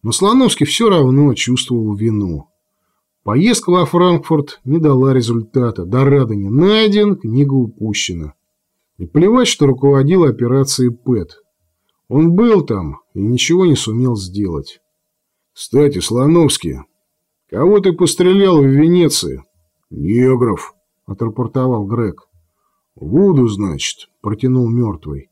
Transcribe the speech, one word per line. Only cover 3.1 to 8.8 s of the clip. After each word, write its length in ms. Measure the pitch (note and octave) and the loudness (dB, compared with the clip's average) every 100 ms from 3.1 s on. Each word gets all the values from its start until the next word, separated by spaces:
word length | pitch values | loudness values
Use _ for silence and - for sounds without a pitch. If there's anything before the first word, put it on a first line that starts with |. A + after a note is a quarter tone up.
| _ | _
Поездка 460 | - A#2 G#3 A#3 - | -2 0 2 0 0
во 140 | F3+ | 0
Франкфурт 760 | D#3 F3 F3+ E3 - D#3+ C#3+ - | 2 2 2 0 0 -2 -2 -12
не 140 | B2+ E3 | -4 0
дала 340 | D3+ C3 C3+ | 2 2 2
результата, 720 | C3 A2+ A#2 A2 C3 A#2+ G2+ | 2 0 -4 -2 -2 -2 -4
Дорадо 500 | F2 B2 C#3 C#3+ A#2 | -4 0 2 2 0
не 140 | G#2 G2 | -4 -2
найден, 680 | B2 F#3 A3 G#3+ G3+ G3+ F#3+ | 2 2 2 2 2 0 0
книга 360 | A2+ A#2+ C#3+ | -2 0 0
упущена. 800 | C3+ A2+ - G#2+ G2+ - F2 D2+ _ _ _ _ _ | 0 -2 -6 -6 -6 -6 -10 -12 _ _ _ _ _